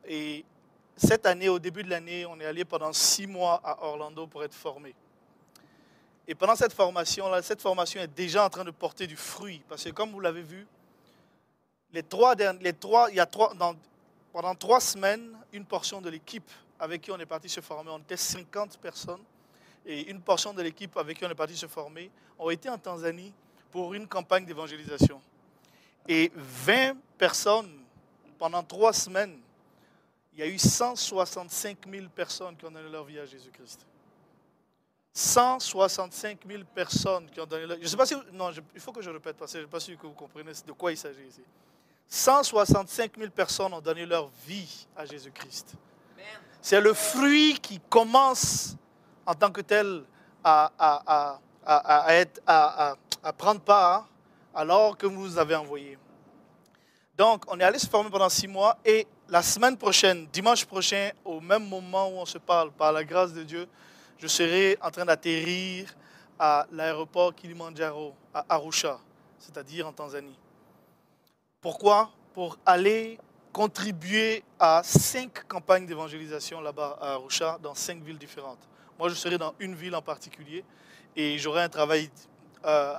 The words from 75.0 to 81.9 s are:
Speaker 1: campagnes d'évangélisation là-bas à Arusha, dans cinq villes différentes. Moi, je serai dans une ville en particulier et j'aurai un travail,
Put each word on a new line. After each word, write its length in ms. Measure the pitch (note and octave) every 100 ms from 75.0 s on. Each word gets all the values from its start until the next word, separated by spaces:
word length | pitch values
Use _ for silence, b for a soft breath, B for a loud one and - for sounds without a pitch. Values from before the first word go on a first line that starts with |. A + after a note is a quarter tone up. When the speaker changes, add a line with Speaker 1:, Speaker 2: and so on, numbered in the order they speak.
| - B3+ B3+ - -
Speaker 1:
campagnes 400 | F#3 D#3 F#3 F3+
d'évangélisation 720 | D#3 D#3+ D#3 D#3 D3+ - E3
là-bas 380 | D3+ C#3+ D3 C#3+
à 120 | C#3+
Arusha, 440 | C3+ C3+ - D#3+ E3
dans 140 | D3+
cinq 260 | C#3+ - E3+
villes 160 | D3+ D#3
différentes. 500 | D3 - C#3 B2 _ b b _
Moi, 120 | F3
je 60 |
serai 240 | E3+ F3 F3
dans 160 | D#3+ -
une 160 | F#3+
ville 200 | F3 F3+
en 80 | E3+
particulier 640 | D#3 D3 - - D3 E3 - b b b b -
et 200 | D3+ D3
j'aurai 260 | D3 D#3
un 60 | E3+
travail, 420 | D#3 D3